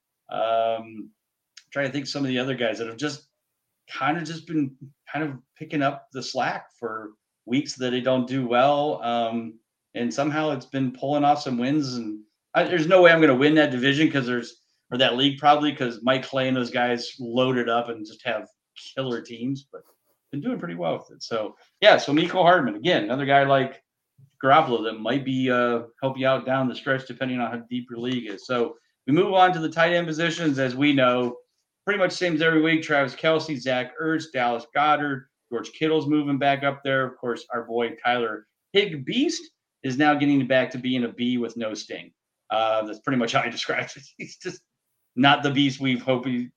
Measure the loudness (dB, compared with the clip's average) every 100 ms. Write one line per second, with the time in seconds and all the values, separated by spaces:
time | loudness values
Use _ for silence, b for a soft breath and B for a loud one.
0 | _ _ -10 -4 0 2 0 -2 -6 -14
1 | -16 _ _ _ _ -20 _ -6 -4 -6
2 | -8 -6 -4 -2 -2 -2 -2 -4 -8 -6
3 | -8 -8 _ _ _ _ _ _ -16 -6
4 | -2 -2 -6 -10 -6 -4 -4 -6 -20 _
5 | -12 -8 -6 -8 _ -18 -8 -2 -2 -2
6 | -12 -12 -8 -4 -4 -4 -12 _ -10 -10
7 | -12 -18 _ _ -4 -2 -2 -4 -4 -2
8 | 0 0 0 -2 0 4 4 4 0 -2
9 | -2 -2 -2 -4 -8 -12 _ _ _ -6
10 | -4 -2 -2 0 -2 -4 -6 -4 -4 -4
11 | -2 2 4 2 0 -2 0 0 -2 -4
12 | -8 -10 -14 _ _ -2 0 0 4 8
13 | 8 8 6 6 4 4 4 2 2 2
14 | 2 2 -2 -2 -6 -14 _ _ -6 2
15 | 2 4 0 4 4 6 4 -2 -4 -4
16 | 0 0 -2 -4 -2 -2 -2 -2 0 -2
17 | -6 -12 -4 0 2 0 0 0 -2 -8
18 | -14 -12 -6 -6 -8 _ _ -20 -16 -8
19 | -6 -6 -8 -10 -8 -8 -10 -20 -20 _
20 | _ _ _ -10 -6 -6 -8 -6 -6 -6
21 | -8 -18 -8 -6 -6 -10 b 2 6 6
22 | 4 0 0 2 6 4 2 -2 0 0
23 | 0 -2 2 4 4 2 0 -6 _ _
24 | _ _ -20 -2 6 6 6 0 -2 -4
25 | -2 -2 -2 -2 0 2 2 0 -4 -6
26 | -6 0 0 0 0 0 0 -4 -2 -2
27 | -4 -8 -6 -4 -4 -6 -8 -10 -8 -8
28 | -6 -6 -6 -10 -4 -2 -2 -6 b b
29 | 0 2 4 6 4 4 -2 0 2 2
30 | 0 -2 -2 -2 -2 0 -2 0 2 4
31 | 4 2 0 -4 _ _ _ _ -4 0
32 | 0 0 -2 2 2 4 4 2 0 0
33 | 0 0 0 0 0 -6 -2 -2 -4 -6
34 | -2 -2 -4 -2 -2 -2 -4 0 2 2
35 | 0 -6 -10 _ -10 -8 -8 -4 0 0
36 | 2 0 0 0 0 0 0 -4 -2 -2
37 | -2 -4 -6 -6 -6 -8 -4 -4 -4 -2
38 | -2 0 -2 -6 -14 _ _ 0 0 -2
39 | -4 -2 0 -2 -10 _ _ _ -4 2
40 | 4 4 4 2 4 2 2 -4 -4 -2
41 | -2 -4 -2 -2 -4 -6 -8 -8 -10 -14
42 | -14 _ _ _ -4 0 0 0 -2 -6
43 | -2 -2 0 0 -2 -6 -6 -6 -6 -10
44 | -20 -18 -18 -14 -12 -14 _ _ _ _
45 | _ 2 4 4 2 0 0 -2 -4 -2
46 | 0 -2 -2 -6 -6